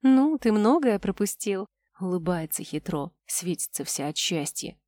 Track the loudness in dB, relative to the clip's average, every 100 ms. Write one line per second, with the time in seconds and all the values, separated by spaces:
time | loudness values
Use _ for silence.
0 | 6 6 6 2 2 4 4 4 4 2
1 | -2 -2 -2 -2 -4 -4 -6 _ _ _
2 | -2 -2 0 -2 -2 -6 -6 -6 -4 -4
3 | -4 _ _ -6 -4 -4 -4 -6 -6 -4
4 | -4 -2 -2 -2 -4 -6 -10 -12